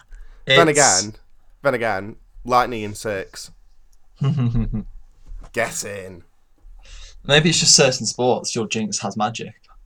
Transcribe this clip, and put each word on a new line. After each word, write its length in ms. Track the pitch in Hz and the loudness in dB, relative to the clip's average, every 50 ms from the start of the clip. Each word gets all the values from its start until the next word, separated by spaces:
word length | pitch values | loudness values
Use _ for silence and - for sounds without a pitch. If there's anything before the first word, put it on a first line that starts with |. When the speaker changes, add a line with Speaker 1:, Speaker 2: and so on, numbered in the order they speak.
| - - - - - - - - - | -10 -14 -18 -18 -18 -18 -20 -8 -2
Speaker 1:
Then 220 | 131 135 151 170 156 | 4 4 6 6 6
Speaker 2:
It's 100 | 143 147 | 6 6
Speaker 1:
again, 360 | 139 117 95 92 101 107 - - _ - - - - - - _ | 4 4 4 2 -2 -6 -10 -16 _ -20 -20 -20 -20 -20 -10 _
then 120 | - 139 127 | -2 0 0
again, 420 | 113 117 113 101 95 101 107 113 - - _ - - - | 0 0 -2 -2 -4 -6 -10 -14 -16 -20 _ -20 -12 -2
Lightning 380 | 120 123 123 123 117 123 110 | 2 4 4 4 2 -2 -6
in 120 | 107 104 104 | -6 -8 -8
six. 560 | - - 110 101 95 92 - - - - - - _ - - - - - | -8 -6 -6 -6 -6 -8 -10 -14 -18 -18 -18 -20 _ -20 -20 -20 -20 -20
Speaker 2:
<laughs> 360 | - - - - - _ - 139 135 - 131 123 117 117 113 107 104 110 107 95 - - - - - _ _ - - - - - - | -20 -20 -20 -20 -18 _ -4 -2 -2 0 0 0 0 0 -2 -2 -2 -4 -6 -8 -10 -14 -18 -18 -20 _ _ -18 -16 -14 -14 -14 -8
Speaker 1:
Get 320 | - - 113 - 165 - 123 | -4 -4 -4 -4 -4 -8 -10
in. 380 | 107 101 98 92 95 92 82 - _ _ _ _ _ _ _ - - - - - - - - - - - - - | -10 -10 -12 -14 -14 -16 -18 -20 _ _ _ _ _ _ _ -20 -20 -20 -20 -20 -20 -20 -20 -20 -20 -20 -10 -2
Speaker 2:
Maybe 260 | - 139 156 156 175 | 2 2 4 4 4
it's 100 | 156 - | 2 2
just 160 | 165 - - | 4 6 6
certain 300 | - 147 127 123 - 113 | 6 6 4 2 0 -4
sports, 480 | 104 - - 123 127 120 92 - - - | -6 -2 0 2 2 2 0 -2 -4 -4
your 120 | 120 107 95 | -4 -4 -2
jinx 320 | - 113 107 95 101 - | -4 -4 -4 -4 -6 -6
has 160 | - 113 - | -6 -6 -4
magic. 380 | 110 104 110 117 - - - - _ _ _ - - - | -2 -4 -4 -4 -6 -12 -14 -16 _ _ _ -20 -20 -20